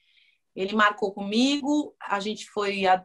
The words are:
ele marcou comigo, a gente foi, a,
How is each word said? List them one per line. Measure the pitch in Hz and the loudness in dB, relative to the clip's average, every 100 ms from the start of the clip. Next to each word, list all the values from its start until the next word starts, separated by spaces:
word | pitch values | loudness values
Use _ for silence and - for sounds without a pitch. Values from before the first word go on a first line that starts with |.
| _ _ _ _ _ | _ _ _ _ _
ele | 185 196 | -6 -2
marcou | 214 208 208 196 | 2 2 2 -4
comigo, | 196 196 226 269 285 269 302 294 - | -4 -2 2 2 2 0 0 -2 -8
a | - 202 | -4 -4
gente | 208 208 - | -2 -6 -8
foi, | 208 202 196 190 | -4 -2 0 2
a, | 185 | 2